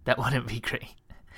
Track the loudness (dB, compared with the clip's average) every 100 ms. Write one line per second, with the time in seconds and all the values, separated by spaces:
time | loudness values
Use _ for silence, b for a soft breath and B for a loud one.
0 | 0 2 4 2 0 -4 -2 -4 -6 -16
1 | -20 -20 B